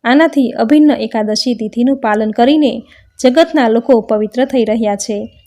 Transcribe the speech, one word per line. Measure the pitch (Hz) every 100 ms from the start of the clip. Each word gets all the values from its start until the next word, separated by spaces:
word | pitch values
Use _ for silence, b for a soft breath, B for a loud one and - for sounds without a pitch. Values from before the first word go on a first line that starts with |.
આનાથી | 233 277 320 294 240
અભિન્ન | - 226 302 302
એકાદશી | 262 220 226 214 214 -
તિથિનું | 233 214 233 247 269
પાલન | 226 214 214
કરીને | 214 240 302 277 226 b b b -
જગતના | 262 262 330 311 233
લોકો | 226 240 233
પવિત્ર | 220 214 214 247
થઈ | 269 269
રહ્યા | 220 220 214 202
છે. | - 208 226 _